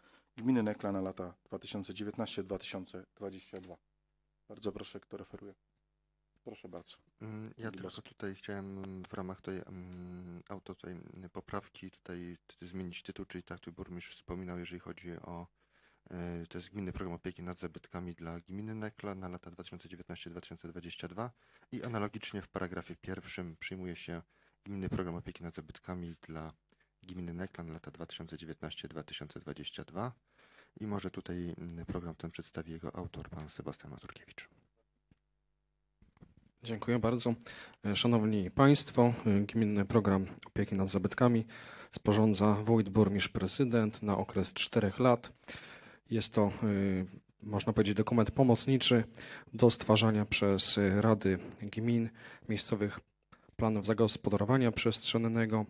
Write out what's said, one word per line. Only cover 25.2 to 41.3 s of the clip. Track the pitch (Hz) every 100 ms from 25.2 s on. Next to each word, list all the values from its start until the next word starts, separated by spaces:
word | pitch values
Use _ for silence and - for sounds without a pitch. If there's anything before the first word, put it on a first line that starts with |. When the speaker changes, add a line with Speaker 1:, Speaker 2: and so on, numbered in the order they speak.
| - -
Speaker 2:
nad | 85 -
Zabytkami | 78 - - 90 85 82
dla | - 80 80 - _ _ _ _ 92
gminy | 90 85
Nekla | 85 95 -
na | 82
lata | 80 -
dwa | - 82
tysiące | - 82 78
dziewiętnaście | 80 76 76 - 80
dwa | 80
tysiące | - - 73 -
dwadzieścia | 76 71 73 -
dwa. | - 90 120 - _ _ _ - _ -
I | 107
może | 101 92
tutaj, | 95 - 87 87 -
mm, | 85 82 82
program | 90 85 82
ten | 82
przedstawi | - - - 80
jego | 82 85 -
autor, | 98 - -
pan | 80 78
Sebastian | - 76 - 73
Mazurkiewicz. | 67 - - - - - _ _ _ _ _ _ _ _ _ _ _ _ _ _ _ _ _ - _ _ _
Speaker 3:
Dziękuję | 120 110 - 120
bardzo. | 113 120 120 117 - - - - 104
E, | 98
szanowni | 120 117 107 104 90
państwo, | - 139 143 - - 120 117 110
e, | 101
gminny | 101 113 104 104 98
program | 110 101 98 95 - -
opieki | - 98 98
nad | 95
zabytkami | 98 98 - 123